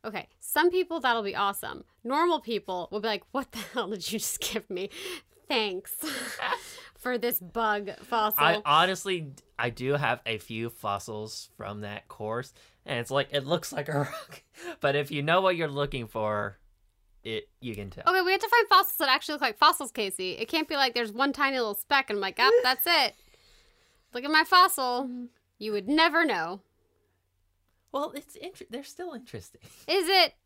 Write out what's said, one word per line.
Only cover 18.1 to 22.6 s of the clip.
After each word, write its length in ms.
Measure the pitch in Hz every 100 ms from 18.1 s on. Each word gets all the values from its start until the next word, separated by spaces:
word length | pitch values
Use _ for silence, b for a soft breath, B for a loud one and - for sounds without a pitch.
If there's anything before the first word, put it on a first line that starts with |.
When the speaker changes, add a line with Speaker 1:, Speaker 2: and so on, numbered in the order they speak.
| 370
Speaker 1:
we 80 | 359
have 80 | 381
to 80 | 440
find 200 | 480 427
fossils 280 | 381 392 -
that 100 | 247
actually 260 | 269 -
look 80 | 302
like 160 | 262 208
fossils, 320 | 294 330 269
Casey. 420 | - 202 - 185
It 140 | - 226
can't 200 | 330 311
be 80 | 294
like 180 | 269
there's 160 | 240 226
one 200 | 220 277
tiny 260 | 277 269 262
little 160 | 226
speck 340 | 202 - 277 262
and 80 | 208
I'm 20 |
like, 160 | 190 185
"Ah, 120 | 247
Speaker 2:
<laughs> 60 | 480